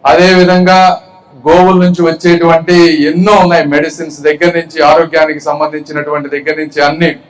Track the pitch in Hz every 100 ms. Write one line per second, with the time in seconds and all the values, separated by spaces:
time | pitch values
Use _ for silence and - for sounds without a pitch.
0 | 139 160 180 185 180 180 180 185 185 175
1 | - - _ 139 139 170 185 185 180 175
2 | 170 160 175 170 170 165 165 175 170 156
3 | 147 170 190 208 180 170 151 147 165 -
4 | 160 143 147 151 175 170 165 160 147 156
5 | 165 160 156 147 147 147 151 151 147 151
6 | 147 147 139 143 139 156 156 147 147 156
7 | 165 - _